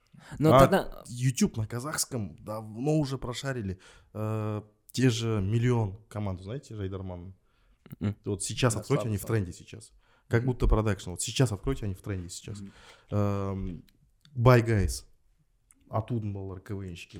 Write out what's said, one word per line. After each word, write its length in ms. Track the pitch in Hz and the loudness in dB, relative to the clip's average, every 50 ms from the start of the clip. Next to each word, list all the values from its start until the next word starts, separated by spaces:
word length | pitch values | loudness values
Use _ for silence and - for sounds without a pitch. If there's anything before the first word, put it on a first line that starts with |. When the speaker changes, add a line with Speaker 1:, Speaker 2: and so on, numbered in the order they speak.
| _ _ - - - - - - | _ _ -20 -20 -20 -14 -4 2
Speaker 1:
Но 140 | 143 156 120 | 6 8 10
Speaker 2:
А 40 | 131 | 10
Speaker 1:
тогда 440 | 135 131 190 180 - - - - - - | 10 8 6 2 0 -2 -8 -14 -14 -12
Speaker 2:
YouTube 480 | 123 120 127 135 123 - 208 - - | -8 -2 -2 -2 2 2 0 0 0
на 100 | 113 107 | -4 -6
казахском 720 | 107 117 120 123 151 156 - - - 135 120 101 80 - - | -6 -6 -8 -8 -6 -4 -4 -4 -4 -4 -6 -6 -6 -10 -12
давно 580 | - - 107 110 110 107 107 113 131 151 156 | -12 -10 -10 -10 -10 -10 -8 -4 0 2 2
уже 200 | 160 147 131 135 | 2 2 0 -2
прошарили. 640 | 120 - 120 120 - - 135 131 123 104 95 92 - - - - - - _ - | -6 -6 -8 -8 -6 -6 -6 -4 -4 -4 -4 -6 -6 -10 -18 -20 -20 -20 _ -8
Э, 480 | 104 107 110 110 110 107 107 107 104 107 - _ _ _ - - | -6 -4 -2 -2 -2 -2 -4 -4 -6 -8 -10 _ _ _ -8 0
те 160 | - 127 131 | 4 4 4
же 320 | 117 113 113 117 110 107 | 4 2 0 0 0 0
Миллион 560 | 95 95 110 117 117 123 123 117 110 95 95 - - | 0 2 2 2 4 4 4 2 2 0 -4 -8 -14
команду, 360 | _ - 104 104 98 92 87 95 | _ -8 -6 -6 -6 -6 -8 -8
знаете, 300 | 98 117 147 - - 113 | -10 -12 -12 -12 -12 -10
Жайдарман? 580 | 107 98 92 98 92 95 92 90 87 87 95 92 - _ _ _ _ _ _ _ _ _ - - - | -8 -6 -6 -6 -8 -8 -10 -10 -12 -12 -16 -18 -20 _ _ _ _ _ _ _ _ _ -20 -10 -6
Speaker 1:
Мгм. 160 | - 104 101 - - | -4 -4 -4 -4 -6
Speaker 2:
Вот 180 | 113 104 90 - | -6 -6 -4 -6
сейчас 300 | - 110 - 131 120 113 | -6 -2 0 0 0 0
Speaker 3:
Да, 40 | 95 | -2
Speaker 2:
откройте, 220 | - - 135 143 | -2 0 0 0
Speaker 3:
слабо, 80 | 107 117 | 0 -2
Speaker 2:
они 80 | 107 | -4
в 40 | 95 | -4
Speaker 3:
слабо. 120 | - - 113 | -2 0 0
Speaker 2:
тренде 160 | 110 95 87 - | 0 0 -2 -6
сейчас. 380 | - - - - 107 - - _ _ _ _ _ _ _ - | -12 -18 -18 -18 -18 -18 -20 _ _ _ _ _ _ _ -2
Как 120 | - 117 123 | 0 0 2
Speaker 3:
Мгм. 80 | 131 123 | 0 0
Speaker 2:
будто 140 | - 131 | 2 4
продакшн. 420 | - 113 110 107 107 98 95 - 92 | 4 4 4 4 2 0 0 -4 -8
Вот 100 | 87 - | -8 -6
сейчас 300 | - - 110 - 135 120 | -6 -2 2 2 2 2
откройте, 340 | 104 90 - 135 135 - 113 | 2 -2 -4 -4 -4 -4 -4
они 100 | 101 90 | -6 -6
в 60 | - | -6
тренде 280 | - 107 101 92 87 85 | -8 -8 -8 -6 -8 -10
сейчас. 320 | - - - - 107 104 | -12 -14 -12 -12 -12 -12
Speaker 3:
Мгм. 100 | 98 98 - - - - - - _ - | -14 -16 -18 -20 -20 -20 -20 -20 _ -4
Speaker 2:
Эм, 720 | 104 104 101 101 101 101 98 98 98 98 95 92 87 - - _ _ _ _ _ _ _ _ _ - | -2 0 0 0 -2 -2 -4 -4 -4 -4 -4 -6 -8 -10 -14 _ _ _ _ _ _ _ _ _ -2
Bye 300 | 123 117 131 123 117 110 | 6 8 8 8 8 6
Guys. 380 | 117 113 101 92 - - - - - _ _ _ _ _ _ _ _ _ _ _ - _ _ _ - | 4 2 2 2 2 0 -6 -10 -16 _ _ _ _ _ _ _ _ _ _ _ -20 _ _ _ -6
Оттуда 360 | - 110 110 - 123 113 107 | -4 -4 -4 -2 -4 -4 -4
балалар 320 | 101 98 98 95 95 92 90 | -4 -6 -6 -8 -10 -10 -12
К 120 | - - 104 | -10 -10 -10
В 60 | 98 98 | -8 -8
Нщики. 360 | 92 85 85 - - - | -10 -12 -12 -14 -16 -16